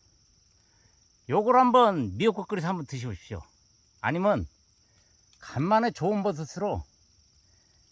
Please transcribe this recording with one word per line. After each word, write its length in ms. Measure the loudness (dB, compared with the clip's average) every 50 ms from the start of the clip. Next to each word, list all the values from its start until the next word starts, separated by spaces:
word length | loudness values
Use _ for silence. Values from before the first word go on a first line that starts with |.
| _ _ _ _ _ _ _ _ _ _ _ _ _ _ _ _ _ _ _ _ _ _ _ _ _ -2
요걸 260 | 0 0 2 4 4
한번 600 | 6 6 6 6 6 6 6 4 2 -2 -4 -2 0
미역국 300 | 0 0 0 0 -4 -6
끓여서 200 | -6 -4 -2 -4
한번 160 | -4 -4 -6
드셔보십시오. 560 | -8 -10 -8 -8 -8 -10 -10 -10 -12 -12 -12 -12 -14 _ _ _ _ _ _ _ _ _ _ -4
아니면 440 | -4 -2 0 0 0 0 0 -2 -6 -10 _ _ _ _ _ _ _ _ _ _ _ _ _ _ _ _ _
간만에 500 | -20 -10 -6 -4 -2 2 2 2 2 0
좋은 320 | -2 -2 -2 -2 -2 0 -2
버섯으로 600 | -2 -4 -4 -8 -10 -8 -6 -6 -4 -4 -6 -8 -12 _ _ _ _ _ _ _ _ _ _ _ _ _ _ _ _ _ _ _ _